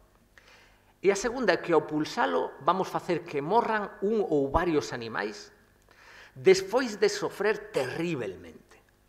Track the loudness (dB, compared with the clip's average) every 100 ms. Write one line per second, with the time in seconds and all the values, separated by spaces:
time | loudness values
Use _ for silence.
0 | _ _ _ _ -20 -20 -20 _ _ _
1 | 2 2 0 0 2 2 4 2 2 -2
2 | -2 -2 0 0 -2 -2 0 0 0 -4
3 | -2 -4 -2 -4 0 2 2 -2 -4 -4
4 | -2 0 2 2 2 2 2 2 0 -4
5 | -6 -6 -6 -8 -16 -20 _ _ _ _
6 | -20 -20 -20 2 6 6 4 -2 -2 0
7 | 0 0 -4 -2 -2 -2 -4 -4 -2 -2
8 | -4 -4 -6 -8 -14 -20 _ -20 _ _